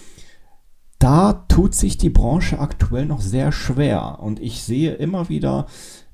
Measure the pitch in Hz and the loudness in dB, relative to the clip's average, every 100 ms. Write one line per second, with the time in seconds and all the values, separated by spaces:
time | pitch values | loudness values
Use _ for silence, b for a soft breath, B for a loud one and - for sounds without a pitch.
0 | B B B B B B _ - - - | B B B B B B _ -20 -10 2
1 | 127 156 202 185 - - 196 - 196 - | 4 6 4 2 2 4 4 2 -2 0
2 | 175 - 120 170 - 135 143 - - 120 | 4 4 4 2 0 -2 -4 -2 0 0
3 | 151 131 98 123 139 - - 127 143 92 | -2 -4 -2 0 0 -2 -2 0 0 0
4 | 55 - 107 110 113 - - 127 160 - | -4 -8 -8 -6 -8 -8 -6 -2 -2 -2
5 | 156 190 170 151 135 135 - B B B | -4 -4 -4 -4 -2 -4 -6 B B B
6 | B | B